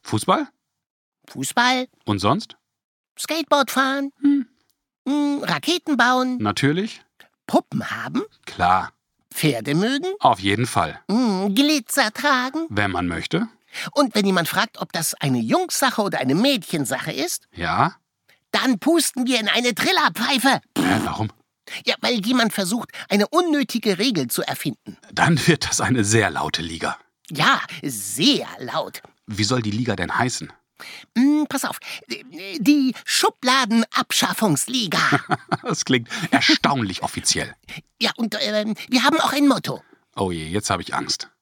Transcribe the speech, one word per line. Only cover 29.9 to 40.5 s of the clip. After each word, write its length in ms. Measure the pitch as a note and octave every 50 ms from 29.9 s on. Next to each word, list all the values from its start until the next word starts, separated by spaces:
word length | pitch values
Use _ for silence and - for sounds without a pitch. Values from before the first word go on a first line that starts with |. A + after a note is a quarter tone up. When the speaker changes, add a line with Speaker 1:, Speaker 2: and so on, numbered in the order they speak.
| G2+
Speaker 1:
denn 220 | - F2+ - - -
heißen? 340 | - B2+ - - D#2+ - - _ _ _ _ _ - - - - - _ _
Speaker 2:
Hm, 300 | A3 B3+ C#4 D4 D4+ D4+ -
pass 180 | C4+ C4+ -
auf. 120 | - - - - - - - - _ - - - B3+ C#4 D#4 F#4 G4 F#4+ D#4+
Die 360 | G#3 C4+ D4 D4 C4+ C4 A3+ - -
Schubladenabschaffungsliga. 1900 | - - - - G#4 - _ - B3 B3+ C4+ C4 G#3 A3 A#3 A3+ - - - B3 _ - - - - F3 - A3+ G#3 D3+ C3+ - - B3 C4 A#3 F3 - -
Speaker 1:
<laughs> 640 | - - - C#3 - - - - - - - - -
Das 220 | - - - -
klingt 240 | - C3 B2+ A#2 - - A3 F3+ -
erstaunlich 720 | - C4+ - - D#4+ - - - C#3+ C3 A2 G2 F2+ - -
offiziell. 500 | - - - - - - - - - - _ _ - - - - _ _ _
Speaker 2:
Ja, 100 | A3+ G#3+ - -
und, 180 | A#3+ G#3+ - G#3
ähm, 340 | - G#3 G#3+ G#3+ G#3+ A3 G#3 - - -
wir 160 | A#3+ B3+ A3+
haben 160 | C#4 D4+ D#4
auch 140 | - - -
ein 140 | C#4+ C#4+ C#4
Motto. 360 | B3+ F#3 - - C3+ - - _ - _ _ _ _
Speaker 1:
Oh 160 | B2+ G2+ F#2
je, 160 | F2 E2 D#2
jetzt 220 | D#2